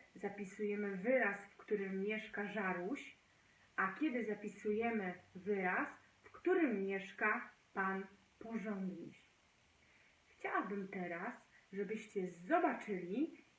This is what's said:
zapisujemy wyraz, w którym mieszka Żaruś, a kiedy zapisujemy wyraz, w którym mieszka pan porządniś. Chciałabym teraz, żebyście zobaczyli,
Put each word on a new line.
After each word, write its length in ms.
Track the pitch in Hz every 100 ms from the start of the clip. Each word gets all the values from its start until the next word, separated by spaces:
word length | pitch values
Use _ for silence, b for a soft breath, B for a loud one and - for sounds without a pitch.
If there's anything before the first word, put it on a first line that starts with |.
| -
zapisujemy 800 | 196 202 196 196 - 208 208 202 190
wyraz, 480 | 208 262 208 196
w 120 | - -
którym 440 | - 208 190 190
mieszka 460 | 202 220 214 - 202
Żaruś, 720 | 208 190 175 180 277 - - - b b b b -
a 160 | 190 -
kiedy 240 | 311 240
zapisujemy 920 | 214 202 208 - 214 208 233 220 185 175 -
wyraz, 540 | 185 190 202 185 202 294 - - B
w 80 | -
którym 540 | - 339 370 302 202
mieszka 680 | 196 196 - - 214 240 - - _
pan 320 | - 190 190 202 - - -
porządniś. 920 | 220 220 202 196 190 160 - - - _ _ _ _ _ B B B B B
Chciałabym 600 | B - 370 202 202 190
teraz, 460 | 196 175 170 208 247 - B B
żebyście 560 | 190 202 220 - 202 180
zobaczyli, 1160 | - - 330 339 240 - 185 175 214 330 - -